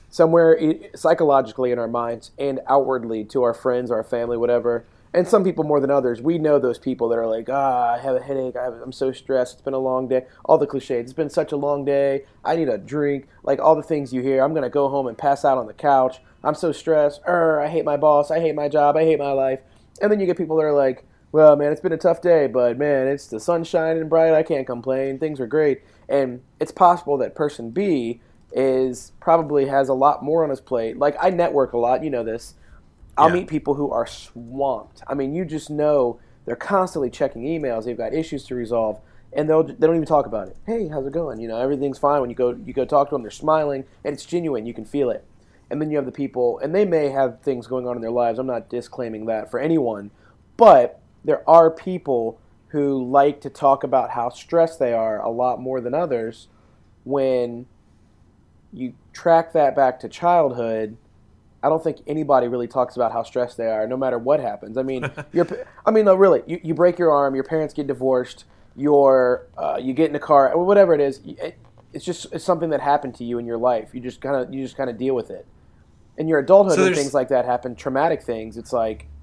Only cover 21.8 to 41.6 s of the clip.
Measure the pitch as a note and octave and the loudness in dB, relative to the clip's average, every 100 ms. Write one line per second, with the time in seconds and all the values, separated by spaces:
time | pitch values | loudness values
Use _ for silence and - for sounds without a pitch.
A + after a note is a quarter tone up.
21.8 | F3+ D#3+ F3 E3+ F3 E3 C3 B2 A#2+ A#2+ | -4 0 0 2 4 4 2 0 0 0
22.8 | D3 C3+ C3 C#3+ - A2 - E3+ D#3+ E3+ | 0 0 0 -4 -6 -6 -2 -2 0 -2
23.8 | D#3+ D#3+ D#3 E3 E3 D#3 D#3+ C#3+ C3 A#2+ | 0 -2 2 4 4 4 2 -2 -4 -6
24.8 | C3 C3 C3+ C3+ D#3 C3+ A2+ D#3 D3 C3 | -4 -2 -4 -4 -6 -6 -2 0 2 0
25.8 | _ _ - C#3 B2+ B2 _ - E3 - | _ _ -2 -2 -2 -6 _ -8 -4 4
26.8 | F3 F3 D3 C#3 G#2 - D3 - A#2 D3 | 4 4 0 -2 -2 -4 -4 -6 -8 -4
27.8 | G3+ C#3 A#2 A#2+ _ _ - B2+ C3 C3 | -2 -2 -2 -8 _ _ -8 -2 0 0
28.8 | C3 A#2 - - E3+ E3 D3 C#3+ C3+ C#3 | 0 -4 -14 -6 2 2 2 0 0 0
29.8 | C3+ C3 C#3+ C#3+ D3 E3 D3+ C3 - B2 | 0 2 2 2 -2 -2 -2 -4 -6 -4
30.8 | A2+ B2 C#3+ - F#3 F3 E3+ C#3+ B2+ A#2+ | -4 -2 -2 0 0 2 0 2 0 0
31.8 | A#2+ C3 D3+ B2 A2 A2+ - - - - | 0 0 -2 -6 -6 -8 -12 -20 -20 -20
32.8 | - _ - - D#3+ F3 - D#3 D3 C#3 | -20 _ -6 4 4 4 -2 -4 -2 -2
33.8 | C#3+ A#2 A2+ - - A#2 A#2 C3+ C#3 A2 | -2 -4 -6 -10 -18 -18 -12 -4 -4 -4
34.8 | - - - C#3 C3+ E3 E3 D3+ - D3+ | -10 -16 -8 -6 -4 -4 -6 -8 -8 -2
35.8 | D3+ C#3+ B2 - - - - B2 - G3 | 2 2 0 -4 -14 -16 -12 -10 -2 -2
36.8 | F3+ D#3 A#2+ - C3+ A#2 C#3 E3 C3+ A2+ | 0 -4 -6 -4 -6 -4 -6 -4 -4 -6
37.8 | A#2 A#2+ A2+ D#3 D#3+ C#3 - B2+ A2+ A#2 | -6 -6 -6 -6 -6 -8 -10 -8 -4 -2
38.8 | G#2+ - - - - D3 D3+ D#3+ D#3 - | -2 -4 -12 -20 -10 -4 2 2 2 2
39.8 | D#3 E3 D3+ D3+ G#2+ G#2+ F2+ - G#3 A#3 | 2 2 2 0 0 -6 -8 -12 -6 -6
40.8 | E3 D3+ C3+ D#3+ D3+ A2+ A#2 A2+ | -4 -6 -6 -6 -6 -8 -8 -4